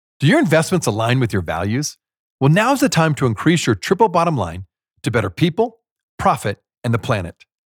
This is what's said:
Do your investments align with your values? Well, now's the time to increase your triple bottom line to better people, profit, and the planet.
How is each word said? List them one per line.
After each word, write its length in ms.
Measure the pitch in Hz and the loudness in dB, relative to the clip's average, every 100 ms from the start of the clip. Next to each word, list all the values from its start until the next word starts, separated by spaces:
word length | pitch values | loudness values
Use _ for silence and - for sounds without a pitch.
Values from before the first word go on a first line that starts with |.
| _ _ | _ _
Do 80 | 143 | 2
your 140 | 294 | 2
investments 480 | 202 156 156 180 123 | 4 2 2 -2 -2
align 320 | 107 113 131 | -2 0 0
with 120 | 117 | 0
your 100 | 98 | -2
values? 540 | 82 82 98 123 151 - _ _ _ _ | -4 -4 -4 -4 -6 -10 _ _ _ _
Well, 100 | 139 | 2
now's 300 | 175 247 277 | 4 2 2
the 80 | 254 | 2
time 240 | 165 160 | 2 0
to 120 | 147 127 | 0 -2
increase 380 | 104 156 170 | 0 0 0
your 120 | - 107 | 0 -2
triple 320 | - 196 220 | -2 2 2
bottom 280 | 170 170 139 | 2 0 -2
line 300 | 85 87 95 _ _ _ | -4 -8 -16 _ _ _
to 80 | - | -4
better 200 | 117 104 | -2 -2
people, 480 | - 170 170 233 - _ _ _ - | 0 0 0 -2 -4 _ _ _ -2
profit, 420 | 196 - 113 - _ _ | 0 0 -4 -8 _ _
and 100 | 113 | -4
the 60 | 113 | -2
planet. 460 | - 107 85 - _ _ | -2 -4 -6 -12 _ _